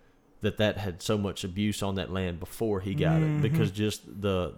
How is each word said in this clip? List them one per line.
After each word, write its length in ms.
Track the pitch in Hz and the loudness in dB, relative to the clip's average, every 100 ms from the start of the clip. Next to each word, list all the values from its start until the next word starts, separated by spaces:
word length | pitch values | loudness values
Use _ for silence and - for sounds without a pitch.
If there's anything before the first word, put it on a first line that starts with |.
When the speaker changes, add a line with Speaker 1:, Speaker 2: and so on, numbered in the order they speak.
| - _ _ - | -20 _ _ -4
Speaker 1:
that 160 | 107 - | -2 2
that 200 | 107 95 | 2 2
had 240 | 101 90 | -4 -4
so 160 | - 110 | 0 0
much 260 | 101 85 | 0 -2
abuse 380 | 98 90 104 101 | -4 0 0 0
on 140 | 101 95 | -2 -2
that 160 | 82 | -2
land 280 | 92 92 85 | -2 -2 -4
before 420 | 92 - 113 101 | -8 -4 -2 0
he 120 | 98 | -2
got 280 | 98 87 80 | 0 2 4
Speaker 2:
Mm-hmm. 160 | 156 151 | 2 2
Speaker 1:
it, 40 | 147 | 2
because 220 | 160 107 | 4 2
just 500 | 98 107 - - - | 2 0 -2 -8 -4
the, 320 | 101 92 85 | 0 2 0